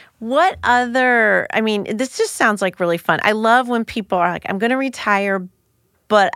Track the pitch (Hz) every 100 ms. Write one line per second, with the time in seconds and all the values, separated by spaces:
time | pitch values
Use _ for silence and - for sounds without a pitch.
0 | - - 226 277 370 - 226 247 247 254
1 | 254 240 214 185 - - 220 208 - 214
2 | 262 - 440 - 233 208 190 - 175 170
3 | - 160 - 214 226 247 240 233 220 233
4 | 190 180 175 170 - 190 233 262 269 -
5 | 214 202 202 196 180 _ _ _ _ _
6 | - 214 190